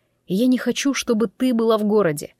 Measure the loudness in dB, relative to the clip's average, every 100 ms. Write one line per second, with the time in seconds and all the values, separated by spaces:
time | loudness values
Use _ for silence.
0 | _ _ -6 0 2 0 -2 -2 -2 -2
1 | -2 -2 -2 -2 -2 0 2 2 2 2
2 | 2 -2 -10